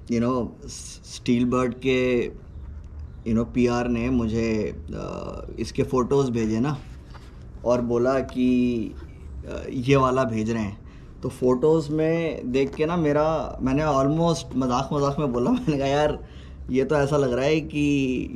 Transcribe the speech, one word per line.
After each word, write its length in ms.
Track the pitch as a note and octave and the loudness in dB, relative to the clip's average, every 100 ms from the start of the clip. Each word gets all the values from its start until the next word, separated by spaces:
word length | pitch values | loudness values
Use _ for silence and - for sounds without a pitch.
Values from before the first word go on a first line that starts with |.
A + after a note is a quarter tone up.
| - | -2
you 100 | A#2 | 0
know, 240 | A#2 B2+ A2 - - | 2 0 -4 -8 -16
स-, 340 | - - - - | -14 -14 -16 -16
स्टील 300 | - - A#2+ | -6 0 2
बर्ड 300 | B2 B2 B2+ | 4 2 0
के, 540 | A#2 C3 B2+ B2+ B2 G#2+ - - - - - - - - - - | 0 0 2 2 2 0 -6 -14 -14 -14 -14 -14 -14 -14 -10 -2
you 60 | |
know, 200 | A2+ A#2 | 0 0
पीआर 340 | B2 B2 A#2+ A#2+ | 2 2 2 0
ने 220 | A#2 A#2+ | 0 0
मुझे, 680 | C3 A2+ A2+ A2+ A2 F2 - D2+ | 0 0 0 0 0 -2 -6 -10
अ, 520 | - F#2 F2+ F#2 - - - | -8 -8 -8 -10 -10 -10 -8
इसके 240 | A2 - | -4 -2
photos 480 | B2 C3 A#2+ C#3 C3+ | 0 0 2 2 2
भेजे 300 | A#2 A2 A2 | 0 0 2
ना 180 | C3+ C#3+ - - - - - - - - | 0 -2 -8 -16 -16 -18 -18 -18 -16 -6
और 160 | A2+ A#2+ | 0 2
बोला 400 | A#2+ A#2+ B2 C3+ | 2 2 2 2
कि, 760 | B2+ B2+ B2+ B2 B2 A#2+ G2 - - - - - - | 0 0 2 4 2 0 -4 -8 -14 -16 -14 -12 -10
अ, 140 | - - | -10 -8
ये 260 | C3+ B2 C#3 | -4 4 6
वाला 280 | C3 B2 | 6 4
भेज 260 | B2+ A2 A2 | 2 2 0
रहे 120 | A2+ | 0
हैं, 240 | G#2 G2+ - - - - | -2 -6 -14 -16 -18 -10
तो 60 | C3 | -8
photos 600 | - B2+ B2+ D#3 D#3+ C#3+ | 0 2 4 4 4 2
में 640 | D#3 D#3+ E3 E3 - C3 | 0 2 2 0 -4 -2
देख 220 | B2 C#3 | 0 0
के 120 | - D#3 | 0 0
ना 100 | F3 | 2
मेरा, 640 | D3+ D3 D#3 D#3+ A2 - | 2 4 2 0 -2 -4
मैंने 200 | B2+ C3+ | 0 2
almost 720 | D#3 C3+ C#3 D#3 E3+ D#3+ - B2+ | 2 4 4 4 2 2 -2 -2
मजाक 320 | C3 B2 C#3 | 0 0 0
मजाक 260 | D3 C#3+ C#3+ | 0 0 0
में 140 | D3 | 0
बोला, 180 | A#2+ B2 | 0 2
<laughs> 0 | |
मैंने 280 | B2+ - C#3+ | 2 0 0
कहा, 80 | C3+ | 2
"यार, 380 | C#3 D3+ - - - - - - | 2 2 0 -8 -16 -16 -14 -2
ये 140 | B2+ | 0
तो 120 | C3 D3+ | 2 2
ऐसा 200 | C#3+ D3 | 4 2
लग 160 | C3+ | 2
रहा 120 | B2 | 2
है 160 | C3+ D#3 | 2 2
कि, 680 | D3+ D3 D3 C#3+ C3+ B2+ - | 0 0 2 2 2 0 -2